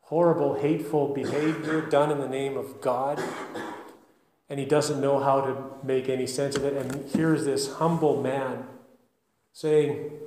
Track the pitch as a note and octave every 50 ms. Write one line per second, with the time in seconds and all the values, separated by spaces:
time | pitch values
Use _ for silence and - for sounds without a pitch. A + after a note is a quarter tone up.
0 | _ - D3+ D#3+ F3 F3 E3 E3 D3 C#3 C#3 - D3 D3 D#3 - - - - D3
1 | C#3 C#3 C#3 C#3 B2 - C3+ D3 D3+ D#3 D#3+ - D#3 D#3 D#3+ D#3 D#3 D#3 D3 C#3+
2 | D3 D3+ D3 C#3 C3+ B2+ C3 C3+ C#3 C#3 C3+ B2+ A#2+ - - - - C3 B2 B2
3 | C3+ C#3 D3 D3+ F3 - - - - - - - - - - - - - - -
4 | _ _ _ _ _ _ _ _ _ - D3 C#3 C3+ - D3+ D3+ C#3+ D3 D3 C3+
5 | C3 C#3 C#3 C3+ C3+ C#3 C3+ C#3 C3 C3 B2+ - - - - - - C3 C3 C3
6 | C3 C3+ C3 B2+ B2+ B2 - - C#3+ C#3 D3 C#3+ C3 C#3 C#3 C#3 C3 B2 C3 D3
7 | - - - E3 D#3+ D#3+ D#3 C#3 - C#3 C3+ C3+ - - - - D#3+ E3+ E3+ D#3+
8 | D#3 D3 C3+ - B2+ C3 C3+ C3+ C3 B2+ B2 A#2+ - - - - - - _ _
9 | _ _ _ _ _ _ _ _ _ _ _ - - D#3 D3+ D3+ D3 C#3 - -
10 | - - - - -